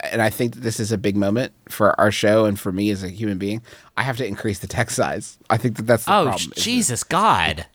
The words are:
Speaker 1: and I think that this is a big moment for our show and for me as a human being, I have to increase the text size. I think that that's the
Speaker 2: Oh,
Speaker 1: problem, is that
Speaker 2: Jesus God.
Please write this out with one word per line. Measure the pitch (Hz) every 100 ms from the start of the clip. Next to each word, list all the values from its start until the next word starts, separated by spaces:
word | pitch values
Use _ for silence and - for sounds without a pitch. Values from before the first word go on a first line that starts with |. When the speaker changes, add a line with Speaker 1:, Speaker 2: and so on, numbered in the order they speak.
Speaker 1:
and | - 113
I | 110
think | - 120 117
that |
this | 117 110
is | 107
a | 107
big | 104 101
moment | 101 110 123 _ -
for | - 104 -
our | 104
show | - 104 110 107
and | 101
for | 101
me | 92 104
as | 98
a | 92
human | 95 110 92
being, | 101 113 - - - -
I |
have | 131 120
to | 113
increase | 104 110 92
the | -
text | - 113 -
size. | 73 82 - - -
I | 113
think | 127 107
that | 113
that's | 113 -
the |
Speaker 2:
Oh, | 202 139
Speaker 1:
problem, | 90
is | -
that | -
Speaker 2:
Jesus | 220 247 127 117 -
God. | 165 214 104 80 78 -